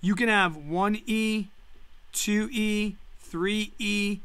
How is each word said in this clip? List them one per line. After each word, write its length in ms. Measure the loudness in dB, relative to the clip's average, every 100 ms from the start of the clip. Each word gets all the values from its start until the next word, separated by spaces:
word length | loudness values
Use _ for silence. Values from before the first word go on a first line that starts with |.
You 140 | 2
can 140 | 2 4
have 280 | 6 4 0
one 460 | -4 0 2 0
E, 440 | 0 0 2 0 -2 -10 -18 -18 -16 -18 -10
two 360 | -4 2 2 2
E, 420 | 0 2 2 0 -4 -12 -16
three 540 | -10 -2 0 0 -2 -4
E 420 | 0 2 2 -2